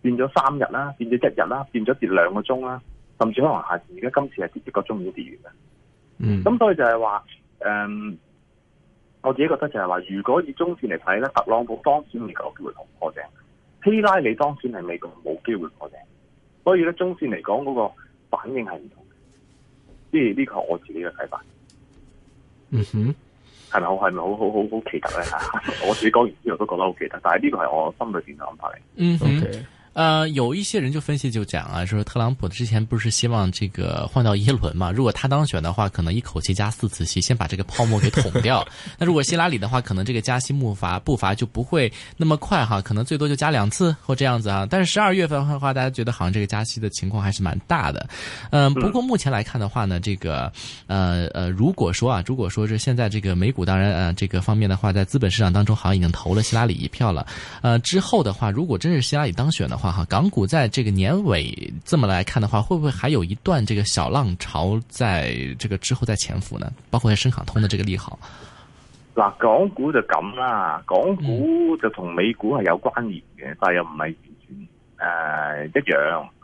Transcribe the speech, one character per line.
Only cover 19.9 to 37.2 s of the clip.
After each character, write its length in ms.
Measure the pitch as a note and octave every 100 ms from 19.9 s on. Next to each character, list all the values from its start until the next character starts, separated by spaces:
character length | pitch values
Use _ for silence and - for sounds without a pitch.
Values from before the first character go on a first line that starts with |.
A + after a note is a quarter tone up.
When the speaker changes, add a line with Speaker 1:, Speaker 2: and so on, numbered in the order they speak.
| - -
Speaker 1:
即 60 | D#3+
係 180 | B2 G2+
呢 60 | C3+
個 80 |
係 60 | F#2
我 160 | - E2+
自 140 | -
己 100 | E2
嘅 60 | F2
睇 160 | - -
法。 160 | - - _ _ - - - - - - - - _ _
Speaker 2:
嗯 120 | A#2+ G2+
哼。 220 | G#2+ A2 D3 _ _ - - -
Speaker 1:
係 100 | A2
咪 60 | F2
好， 80 | F#2+
係 140 | G2
咪 60 | F2+
好， 100 | F2
好， 200 | G#2 G2+
好， 120 | G#2+
好 280 | G#2 A2 -
奇 80 | D#2+
特 220 | - F2
呢？ 60 | E2+ - - - - -
<laughs> 0 | F#2+
我 80 |
自 60 | G#2+
己 100 | A2
講 120 | A#2
完 100 | A#2+ -
之 80 | -
後 60 | G2
都 100 | G#2
覺 100 | F2+
得 60 |
好 100 | F#2 F2
奇 100 | E2+
特， 120 | -
但 120 | E2+
係 80 | F2
呢 80 | -
個 80 | G2
係 120 | D2+
我 240 | D2+ - -
心 100 | A#2
裏 80 | F#2
邊 220 | D#2 D2
嘅 120 | C#2+
諗 60 | C#2+
法 140 | -
嚟。 80 | - _ -
Speaker 3:
嗯 220 | F3 E3+
哼。 200 | D3 C#3+
Speaker 2:
OK。 260 | E3 G#2 C3 - -
Speaker 3:
呃， 340 | - D#3+ D#3 D#3
有 260 | C#3+ A#2+
一 80 | E3
些 160 | G3+ G#3+
人 140 | C3
就 80 | D3+
分 180 | - D3
析 100 | C3+
就 160 | A2+
講 140 | G2+ E2
啊， 260 | D#2+ E2+
說 200 | F2+ G#2
特 160 | G#2 B2
朗 120 | A#2 C3
普 120 | F2+
之 160 | -
前 200 | A#2+ A2
不 120 | A2 A#2
是 140 | A2+
希 160 | - A#2+
望 240 | A#2 F#2+
这 160 | F2+ G2
个 380 | - F2 D#2+ -
换 160 | C3
掉 140 | A#2 G2+
耶 160 | G#2+
伦 240 | C3+ E2 E2
嘛， 160 | F2+
如 100 | G2+
果 80 | B2+
他 160 | - C3
当 180 | C#3
选 160 | D3+ F2+
的 120 | E2
话， 160 | F2+ G2+
可 120 | -
能 120 | E2+
一 60 | G2+
口 200 | - -
气 140 | -
加 160 | F#2+ G#2
四 180 | A2+ G#2+
次 160 | -
息， 160 | F2 -